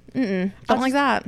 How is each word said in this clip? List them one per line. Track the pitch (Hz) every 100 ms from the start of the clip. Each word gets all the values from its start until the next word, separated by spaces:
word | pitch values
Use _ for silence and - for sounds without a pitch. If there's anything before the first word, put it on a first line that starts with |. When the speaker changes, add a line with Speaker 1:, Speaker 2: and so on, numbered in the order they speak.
| -
Speaker 1:
Mm-mm. | 254 220 190
Don't | 190 - -
Speaker 2:
I'll | 247
Speaker 1:
like | 262
Speaker 2:
just, | 277 277
Speaker 1:
that. | 208